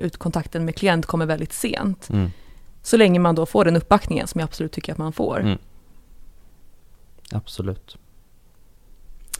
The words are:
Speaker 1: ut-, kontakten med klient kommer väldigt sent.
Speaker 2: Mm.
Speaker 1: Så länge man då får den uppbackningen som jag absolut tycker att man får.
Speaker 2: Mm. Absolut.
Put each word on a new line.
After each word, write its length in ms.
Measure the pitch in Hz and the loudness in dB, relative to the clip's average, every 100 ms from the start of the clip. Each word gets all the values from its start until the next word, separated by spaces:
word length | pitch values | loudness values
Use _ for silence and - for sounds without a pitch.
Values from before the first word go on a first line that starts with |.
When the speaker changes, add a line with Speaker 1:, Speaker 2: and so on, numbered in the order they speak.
Speaker 1:
ut-, 160 | 170 - | -4 -4
kontakten 480 | 170 165 156 170 165 | -4 -4 -4 -4 -4
med 100 | 160 | 0
klient 300 | 196 170 160 | 2 2 2
kommer 200 | 170 160 | 0 0
väldigt 280 | 156 160 | -2 -4
sent. 560 | - 240 - 208 185 - | -4 -4 -2 -2 -4 -2
Speaker 2:
Mm. 200 | 104 90 - - - - - | 0 0 -2 -16 -20 -20 -14
Speaker 1:
Så 140 | - 233 | 2 6
länge 220 | 208 175 | 6 6
man 160 | 175 165 | 4 2
då 100 | 165 | 2
får 200 | 208 175 | 4 4
den 100 | 165 | 4
uppbackningen 520 | - 202 - 175 - | 4 2 4 -4 -4
som 120 | 175 | -4
jag 80 | 156 | -6
absolut 240 | - 156 | -4 -6
tycker 200 | - - | -6 -8
att 60 | 160 | -6
man 160 | 160 | -6
får. 260 | 156 - 113 | -4 -2 0
Speaker 2:
Mm. 180 | 101 95 - - - - - - - - - - - - - - - - - | 0 -2 -6 -20 -20 -20 -20 -20 -20 -20 -20 -20 -20 -20 -20 -20 -20 -20 -8
Absolut. 680 | - - - 92 98 - - - - - - - - - - - - - - - - | -8 -6 -8 -6 -8 -12 -20 -20 -20 -20 -20 -20 -20 -20 -20 -20 -20 -20 -18 -14 -14